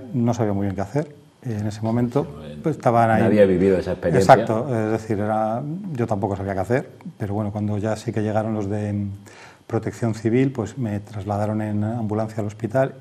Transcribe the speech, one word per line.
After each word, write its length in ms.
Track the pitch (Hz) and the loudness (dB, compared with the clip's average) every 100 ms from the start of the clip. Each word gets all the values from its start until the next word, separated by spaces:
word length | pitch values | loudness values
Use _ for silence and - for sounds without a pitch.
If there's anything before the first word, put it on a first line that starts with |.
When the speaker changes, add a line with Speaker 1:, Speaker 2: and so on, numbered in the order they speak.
| - | -4
Speaker 1:
no 180 | 131 117 | 0 2
sabía 200 | 120 107 | 2 0
muy 140 | 98 101 | 0 -2
bien 100 | 95 | -2
qué 60 | |
hacer. 400 | 98 143 160 - - _ | -4 -4 -4 -8 -20 _
Eh, 120 | 127 107 | -8 -4
en 60 | 107 | -4
ese 140 | 107 | -4
momento, 400 | 110 117 120 143 | -2 0 0 0
Speaker 2:
Sí, 80 | - - | -2 -6
bueno, 180 | - - | -14 -6
Speaker 1:
pues, 140 | 165 143 | -4 0
estaban 340 | 127 117 113 | 2 4 6
ahí. 100 | 113 | 6
Speaker 2:
nadie 200 | - 104 | 6 6
ha 40 | 98 | 6
vivido 300 | 90 98 90 | 6 4 4
esa 160 | 87 | 0
experiencia. 420 | 87 87 90 95 | -2 2 4 8
Speaker 1:
Exacto, 340 | 120 117 110 143 | 8 6 0 0
es 240 | 117 110 | -2 0
decir, 260 | 110 - 101 | -2 -2 -2
era, 420 | 104 110 110 117 147 175 202 | 0 0 0 -2 -4 -8 -6
yo 140 | 131 113 | -2 -2
tampoco 300 | 98 101 95 | 0 -2 -2
sabía 160 | 98 | -2
qué 60 | 95 | -2
hacer, 300 | 95 127 - - - - | 0 0 -2 -12 -16 -8
pero 160 | 101 | -6
bueno, 160 | 101 104 | -4 -4
cuando 280 | 104 104 104 | -2 -2 -2
ya 180 | 110 107 | -2 -4
sí 160 | - | -4
que 100 | 110 | -2
llegaron 320 | 107 107 107 | -2 0 -2
los 140 | 107 98 | -2 -2
de 380 | 104 104 101 101 98 101 - - - - | -2 -2 -2 -4 -8 -16 -20 -20 -20 -6
Protección 480 | 113 101 - 117 | -4 -4 -4 -4
Civil, 380 | 110 113 120 135 | -2 0 2 2
pues 260 | 131 101 - | 0 -6 -4
me 220 | 113 104 | -4 -4
trasladaron 600 | 104 104 98 101 107 107 | -8 -8 -4 -2 -2 -2
en 200 | 107 104 | -2 -2
ambulancia 600 | 104 117 107 107 110 110 | -2 -4 -2 -2 -4 -6
al 40 | 104 | -8
hospital 480 | - 113 131 135 - | -6 -2 0 0 -2